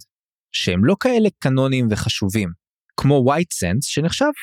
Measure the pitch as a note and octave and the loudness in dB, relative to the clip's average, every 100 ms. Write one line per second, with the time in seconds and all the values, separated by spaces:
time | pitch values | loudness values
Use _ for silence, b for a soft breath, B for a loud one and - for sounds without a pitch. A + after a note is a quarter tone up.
0 | - _ _ _ _ - - F2+ A#2 G3 | -14 _ _ _ _ -6 -2 2 2 2
1 | B3+ A#3+ G#3 - C#3 C3 C3+ C3 A#2+ G#2 | 0 2 0 0 -2 0 0 0 0 -2
2 | - - G2+ G#2+ F#2 E2+ _ _ _ - | -4 -2 -2 0 -2 -6 _ _ _ -2
3 | C3+ C#3+ B2 D3 F3 - F2 G2+ - - | 2 4 4 2 -2 -4 -2 -2 -4 -4
4 | E3 - C#4+ D4 | -2 0 -2 -2